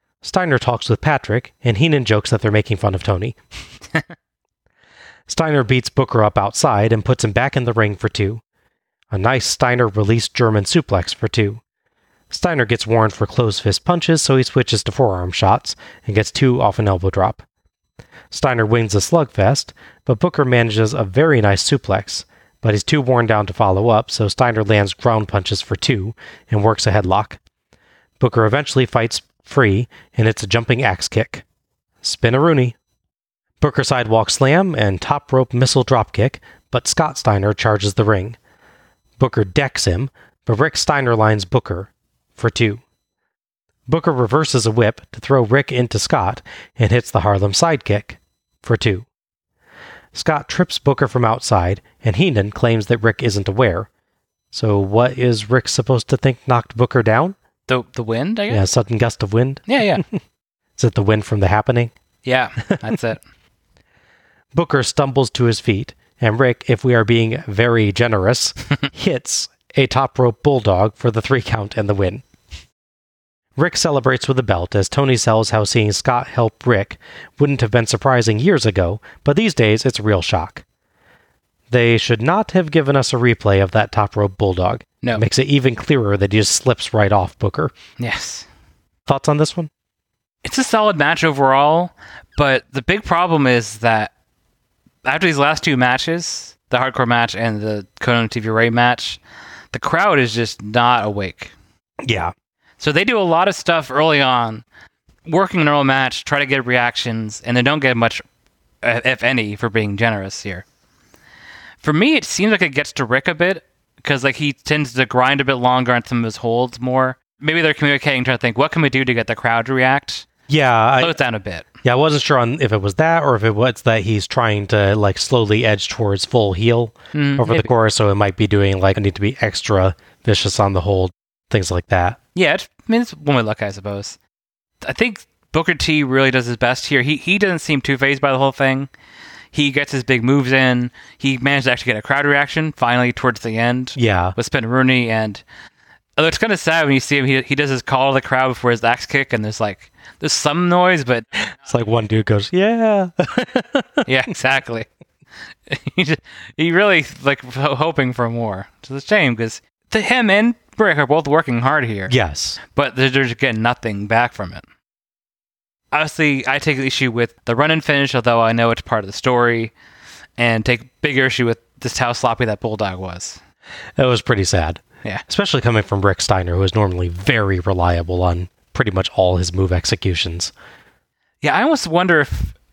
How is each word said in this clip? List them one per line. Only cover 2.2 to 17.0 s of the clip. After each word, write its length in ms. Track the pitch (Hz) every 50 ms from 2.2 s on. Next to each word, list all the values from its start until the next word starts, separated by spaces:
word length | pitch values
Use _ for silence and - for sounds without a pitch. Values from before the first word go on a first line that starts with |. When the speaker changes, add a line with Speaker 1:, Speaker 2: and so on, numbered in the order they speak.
| - -
Speaker 1:
that 120 | 120 107
they're 100 | - 107
making 260 | 104 107 101 - 110
fun 180 | 95 - 104 92
of 80 | 90 -
Tony. 320 | - 98 87 101 127 - _ _ _ - - - - - - - - -
<laughs> 100 | 160 - - - - _ _ _ _ _ _ _ _ _ _ _ _ _ _ _ - - - - _ _
Steiner 360 | - - - 160 156 151 139 123
beats 260 | 104 131 127 - -
Booker 340 | - - 131 - - 117 107
up 140 | 104 -
outside 560 | 104 98 101 - - - 143 113 101 107 113 117
and 100 | 110 98
puts 200 | - 127 - -
him 100 | 107 95
back 240 | 117 127 - -
in 80 | 135 123
the 80 | 120 113
ring 220 | 117 107 104 101
for 120 | - -
two. 340 | 110 - - 104 98 113 117 - _ _ _ _ _ _ _ _ _ _ _ _ _
A 60 | 110
nice 280 | 98 95 117 131 127 -
Steiner 420 | - - - 135 123 123 123 120
release 420 | 107 95 110 104 98 113 117 - -
German 340 | - - 123 113 107 104 98
suplex 500 | - - 170 - - 104 92 - - -
for 140 | - -
two. 340 | 107 - 117 107 101 104 110 - _ _ _ _ _ _ _ _ _ _ _ _ _
Steiner 360 | - - - 175 165 143 120
gets 220 | 104 117 - -
warned 260 | 107 113 117 110 107 -
for 140 | - 104
closed 340 | - - - 120 110 98 -
fist 220 | - 107 95 - -
punches, 380 | - 175 165 - - 165 147
so 160 | - - 135
he 60 | 131 127
switches 400 | - - 135 120 - 117 104 -
to 80 | -
forearm 400 | - - 131 107 95 90 90 90
shots 440 | 87 - - 95 107 123 - - - - - - - - _
and 100 | - 101
gets 160 | 107 104 -
two 300 | - - 139 127 123 -
off 180 | 120 104 95 -
an 80 | 107
elbow 220 | 101 95 87